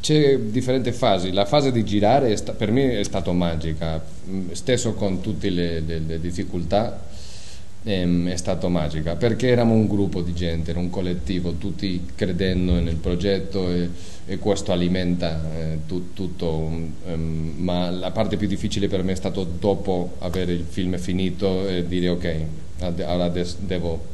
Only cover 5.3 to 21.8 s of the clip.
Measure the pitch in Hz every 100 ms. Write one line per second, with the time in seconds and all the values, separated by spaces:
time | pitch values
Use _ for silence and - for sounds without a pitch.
5.3 | 82 98 90 85 82 80 82 78 82 85
6.3 | 85 98 95 76 98 117 - - - -
7.3 | - - - - - 113 95 90 87 87
8.3 | 87 - 90 90 87 78 78 78 82 117
9.3 | 110 127 120 117 113 104 101 98 - 85
10.3 | 85 87 82 80 82 90 95 90 90 -
11.3 | 90 85 80 98 82 98 87 87 - 95
12.3 | 87 95 90 90 87 85 80 92 87 98
13.3 | 98 95 101 90 87 87 - - - -
14.3 | 95 104 98 - 90 87 92 90 87 87
15.3 | 80 80 80 80 78 78 90 90 - 90
16.3 | - 87 80 80 80 82 78 92 82 80
17.3 | 80 80 78 90 90 90 92 90 95 104
18.3 | 101 98 98 107 104 98 95 92 92 95
19.3 | 92 90 85 104 98 - 90 87 - 92
20.3 | 90 90 87 80 - 90 90 - 90 95
21.3 | - 98 92 98 90